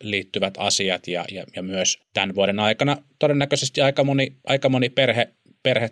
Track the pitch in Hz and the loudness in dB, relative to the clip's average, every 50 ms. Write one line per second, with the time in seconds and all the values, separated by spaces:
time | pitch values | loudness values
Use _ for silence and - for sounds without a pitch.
0 | - 107 104 98 92 - - 104 98 95 95 - 95 101 95 - 98 95 92 87 | -8 -6 -4 -4 -4 -6 -4 -4 -4 -4 -2 -4 -4 -2 -2 0 0 0 0 -2
1 | - - 87 87 85 - 98 95 82 - - 92 90 92 95 95 92 87 - - | -2 -4 -6 -6 -6 -8 -10 -12 -12 -12 -12 -12 -10 -6 -4 -2 -2 -2 -2 -4
2 | _ _ - 101 98 98 92 98 98 98 101 104 104 107 110 - 139 143 143 - | _ _ -4 -4 -4 -2 0 0 0 0 2 2 0 0 0 2 0 0 0 -2
3 | - _ _ - - 147 147 143 143 139 147 135 - 135 - - 143 135 135 - | -4 _ _ 0 0 2 2 2 0 0 0 -2 -2 -2 0 2 2 2 2 2
4 | 139 139 139 139 135 - - _ _ - 135 139 - 135 131 127 123 123 - - | 2 2 2 0 0 -2 -4 _ _ -2 0 2 2 2 2 2 2 0 2 2
5 | 135 123 110 117 120 - _ _ _ _ _ _ - 131 127 110 117 110 | 2 2 2 2 0 -2 _ _ _ _ _ _ 0 0 2 2 0 -2